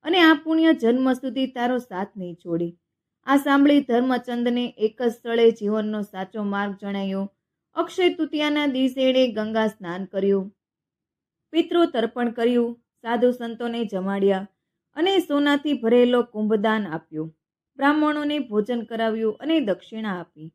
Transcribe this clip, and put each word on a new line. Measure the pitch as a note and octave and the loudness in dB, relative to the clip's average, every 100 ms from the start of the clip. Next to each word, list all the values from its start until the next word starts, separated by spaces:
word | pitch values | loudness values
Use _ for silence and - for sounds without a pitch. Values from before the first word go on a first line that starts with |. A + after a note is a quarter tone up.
અને | D4+ F#4 | 0 6
આ | D#4+ | 6
પુણ્ય | D#4 D#4 D#4+ D#4+ | 6 2 2 4
જન્મ | C4+ A3+ B3+ C4 | 4 2 2 2
સુધી | B3+ C4 C4+ C4 | 0 -4 -4 -4
તારો | B3+ A#3+ B3+ | -2 -2 -2
સાથ | B3 F3+ G3 G#3 | -4 -8 -8 -8
નહીં | F3+ | -12
છોડે. | E3+ F3 E3+ E3+ - _ _ _ _ | -12 -6 -4 -4 -8 _ _ _ _
આ | B3 C#4 | 0 0
સાંભળી | C#4+ C#4 C#4+ C#4+ | 4 4 6 4
ધર્મચંદને | C#4 A#3+ B3+ B3 B3 A#3+ A#3+ A#3+ B3 - | 2 0 0 -2 -4 -4 -2 -2 -6 -4
એક | G#3+ - | -4 -2
જ | B3 | -4
સ્થળે | A#3 A#3 A#3 A3+ | -4 -4 4 4
જીવનનો | A3+ G3+ G#3+ G#3+ G#3+ | 4 -4 -2 -4 -6
સાચો | G3+ F#3+ F#3+ A3 | -8 -10 -10 -8
માર્ગ | G3+ G3+ G3+ F#3+ | -6 -4 -6 -8
જણાયો. | G3+ G3 G3 F#3+ G3 _ _ _ _ | -8 -6 -4 -6 -6 _ _ _ _
અક્ષય | - E4+ - F4+ | -6 -6 0 0
તૃતીયાના | F4+ D4+ D4+ D4+ D4 D4 | 0 -4 -2 0 0 0
દિવસે | C4 C4 C4 | 0 -2 2
એણે | C4 C4 B3+ | 2 4 2
ગંગા | G#3+ G#3+ A3 A3 | 0 -2 0 0
સ્નાન | G#3+ F3+ F3+ | -2 -10 -10
કર્યું, | F#3+ G3 G3 G3 F#3+ _ _ _ _ _ _ _ _ _ _ | -6 -2 0 0 -2 _ _ _ _ _ _ _ _ _ _
પિતૃ | D#4+ E4+ F4 | -2 0 2
તર્પણ | E4+ B3 A3+ B3 A#3+ | 2 0 -4 -4 -6
કર્યું, | A#3 A#3 A#3+ A#3 A#3 _ _ | 0 0 2 0 -6 _ _
સાધુ | A#3 A#3+ B3 | -4 2 2
સંતોને | B3 A#3 A3+ A#3+ A#3 | 0 -8 -8 -6 -4
જમાડ્યા | A3 F#3+ F#3+ G3 G3 F#3+ G3 _ _ _ _ C#4 | -4 -4 -4 0 2 0 -4 _ _ _ _ -2
અને | F4+ F#4+ | 2 2
સોનાથી | F4+ C#4+ C#4+ C#4+ D4+ | 0 0 2 2 0
ભરેલો | C4 A3+ A#3+ B3 B3 | -2 4 4 6 2
કુંભદાન | A#3+ G#3+ G#3+ A3 G#3+ A3 G3 | 0 -4 -2 0 0 -2 -4
આપ્યો, | D#3+ _ D#3 D#3+ _ _ _ _ C4+ | -10 _ -10 -10 _ _ _ _ 0
બ્રાહ્મણોને | C#4 D4+ D4+ D4 D4 D4 | 0 2 0 -2 -4 -4
ભોજન | A#3 G#3 G#3 A#3+ | -2 -2 -2 -6
કરાવ્યું | A3 A3+ A3+ A3 A3 G#3 | -6 -4 -2 0 -4 -4
અને | C#4+ D#4+ | -2 0
દક્ષિણા | G#3+ F3+ - A3 A3 F3+ | 0 -4 -6 -8 -6 -8
આપી. | E3 D#3 D#3+ | -10 -16 -20